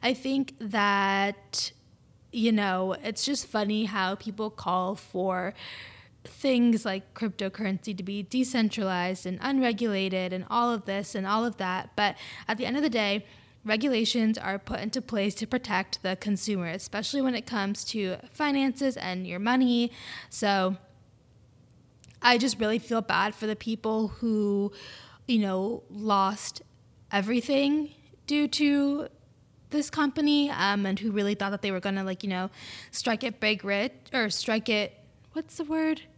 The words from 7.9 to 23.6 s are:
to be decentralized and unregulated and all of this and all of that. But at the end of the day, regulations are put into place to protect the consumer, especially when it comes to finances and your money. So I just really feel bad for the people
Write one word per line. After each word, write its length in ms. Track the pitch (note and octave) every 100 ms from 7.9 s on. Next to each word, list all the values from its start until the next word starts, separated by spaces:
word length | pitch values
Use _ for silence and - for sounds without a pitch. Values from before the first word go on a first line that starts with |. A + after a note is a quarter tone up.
| F#3+
to 80 |
be 200 | F#3 G3+
decentralized 1040 | F#3 B3+ B3+ B3+ G#3+ G#3+ F#3+ F3+ F3+ F#3 F3+
and 120 | F3+
unregulated 920 | C4 C4+ B3 G#3 A#3 G3 F#3+ F#3 F#3
and 120 | F#3 -
all 240 | A#3 A#3+
of 120 | A#3 G3
this 280 | G3 -
and 140 | G3 F#3
all 180 | G#3+ A#3
of 120 | G3+
that. 340 | F#3 F#3 - -
But 200 | G#3 - - - -
at 100 | G#3+
the 80 | A#3+
end 100 | C4
of 60 |
the 60 | D4
day, 360 | A#3 G#3 G#3 - - - -
regulations 760 | G#3+ G#3+ C#4+ A#3+ A3 A#3+ A3 A3
are 200 | - G3
put 220 | - -
into 220 | G#3 B3+
place 340 | - A3 G3+ F#3
to 100 | A3
protect 560 | B3+ B3 F#3+ G3 -
the 140 | F#3 F#3+
consumer, 520 | G#3 G3 - G3+ E3+
especially 540 | F3+ - G3+ G#3+ C#4+
when 140 | C4 B3
it 100 | -
comes 380 | A#3 G3 G#3
to 320 | - A3 F#3+ F3+ -
finances 680 | - D4 C#4 C4+ C4 C#4 B3
and 300 | F#3 F#3 F3+
your 120 | F3
money. 520 | G#3 A#3+ B3+ A#3+ A#3+ - - - -
So 480 | - G#3 G3 F#3 F#3+ - - - _ _ - - _ - - _ _ - -
I 160 | A#3+ A#3+
just 220 | B3+ G#3
really 200 | G#3+ A3+
feel 220 | A3+ A#3
bad 340 | - D#3+ G3 -
for 100 | G#3+
the 120 |
people 500 | G#3+